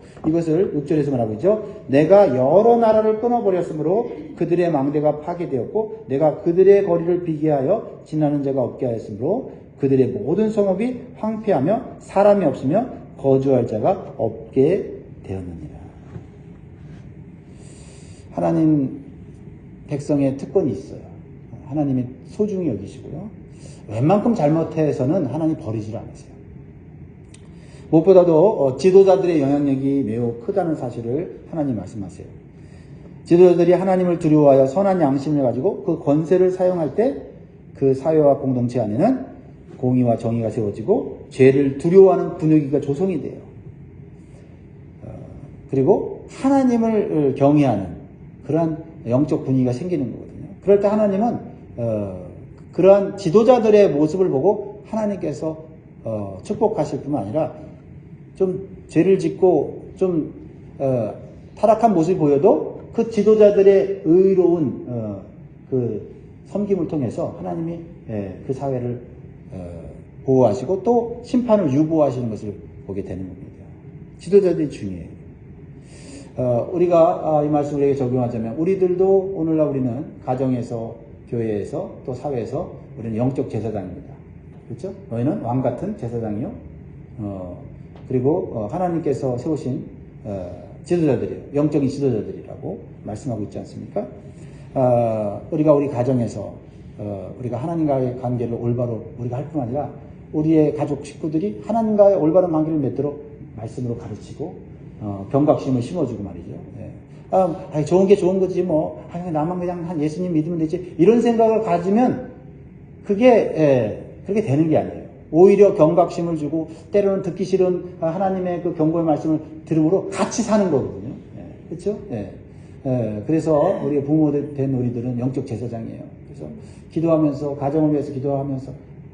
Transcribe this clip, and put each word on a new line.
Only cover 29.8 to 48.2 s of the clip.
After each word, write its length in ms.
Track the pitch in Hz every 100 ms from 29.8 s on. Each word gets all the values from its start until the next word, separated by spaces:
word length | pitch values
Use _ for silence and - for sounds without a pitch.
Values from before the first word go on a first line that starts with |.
| 139 139 107
매우 340 | 113 120 -
크다는 340 | - 196 170 151
사실을 640 | 123 117 117 139 185 - -
하나님 240 | 160 143 107
말씀하세요. 500 | 92 110 92 - - - - - - - - - - - -
지도자들이 480 | 170 180 170 175
하나님을 460 | 175 190 185 180 170
두려워하여 460 | 160 151 143 135 131
선한 340 | 160 196 185
양심을 420 | 147 139 156 147
가지고 400 | 131 113 175 -
그 160 | - 160
권세를 520 | - 147 160 185 185
사용할 440 | 185 180 175 147 -
때 400 | 247 277 - - - - - -
그 180 | 135
사회와 440 | 135 160 156 143 139
공동체 420 | 131 127 120 131
안에는 460 | 104 110 208 262 - - - - - -
공의와 360 | 127 127 123 113
정의가 340 | 117 117 113
세워지고 760 | 110 104 104 151 240 - - -
죄를 480 | - 131 139 139 -
두려워하는 600 | 165 190 190 175 170 -
분위기가 420 | 156 156 139 139
조성이 420 | 139 139 190 156
돼요. 140 | 135 - - - - - - - - - - - - - - - - -
어, 60 | - - - - - - -
그리고 540 | 131 135 214 - - -
하나님을 1080 | - 269 277 254 233 226 214 175 160 139 127
경외하는 640 | 139 147 135 101 92 - - -